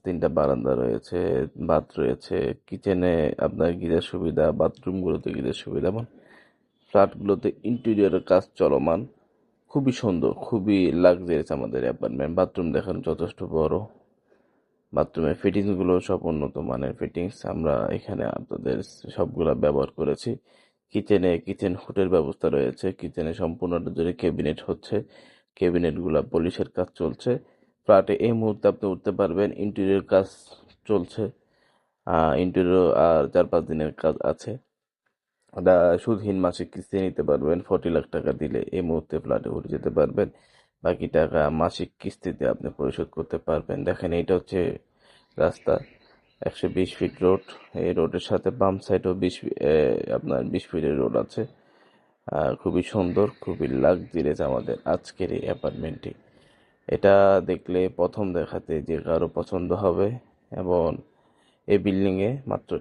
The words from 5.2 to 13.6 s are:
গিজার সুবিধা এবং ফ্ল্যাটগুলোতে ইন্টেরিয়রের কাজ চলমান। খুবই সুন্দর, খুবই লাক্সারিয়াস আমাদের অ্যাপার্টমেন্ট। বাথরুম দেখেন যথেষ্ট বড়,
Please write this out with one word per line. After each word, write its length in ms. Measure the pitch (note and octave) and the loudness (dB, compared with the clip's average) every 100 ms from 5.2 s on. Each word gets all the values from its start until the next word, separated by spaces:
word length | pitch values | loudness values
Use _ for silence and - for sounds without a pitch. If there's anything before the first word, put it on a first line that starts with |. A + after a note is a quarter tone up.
| - | -4
গিজার 220 | E2+ B1+ | -6 -4
সুবিধা 360 | - - - E2+ | -6 -6 -4 -2
এবং 160 | G#2+ A#2 - _ - _ _ _ _ _ | -4 -8 -14 _ -20 _ _ _ _ _
ফ্ল্যাটগুলোতে 640 | G#2 G2 - G2+ F#2+ G#2 - | 4 4 2 -2 0 0 -2
ইন্টেরিয়রের 580 | G#2+ A#2+ A2+ G#2 G2 F2+ | -4 -2 0 4 4 2
কাজ 220 | - F#2 - | 2 2 2
চলমান। 520 | - E2 C#2 D2+ E2+ B2+ _ _ _ _ _ _ | 0 2 4 2 0 -4 _ _ _ _ _ _
খুবই 240 | D3 C3 | -2 0
সুন্দর, 400 | B2 A#2 F2 C2 | 0 0 2 0
খুবই 600 | - - A2+ G2 G2+ F2 | -2 -2 -2 2 4 4
লাক্সারিয়াস 600 | D#2 F2+ F2+ F2+ D#2 - | 6 6 4 2 -2 -2
আমাদের 300 | D2 A1 B1 | -4 -4 -2
অ্যাপার্টমেন্ট। 540 | B1 - A#1 B1+ D2 F2 | -2 -2 -4 -4 -2 0
বাথরুম 360 | F#2 - E2+ | 0 0 -2
দেখেন 280 | D2 F#2 F2 | -2 -2 -6
যথেষ্ট 420 | - D#2 E2+ - | -4 -4 -4 -8
বড়, 360 | F2+ D#2+ | -4 0